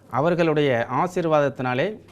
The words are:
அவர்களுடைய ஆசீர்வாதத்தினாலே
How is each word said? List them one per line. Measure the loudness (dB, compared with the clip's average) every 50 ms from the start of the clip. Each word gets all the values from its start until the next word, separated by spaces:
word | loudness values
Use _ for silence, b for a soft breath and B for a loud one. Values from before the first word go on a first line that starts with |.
| B B
அவர்களுடைய | -2 0 0 0 2 2 2 2 2 2 2 2 2 0 0 -2
ஆசீர்வாதத்தினாலே | 0 -2 -2 -2 -2 -2 -2 2 2 2 2 2 -2 -4 -4 -4 -2 -2 -2 -2 -4 -8 B B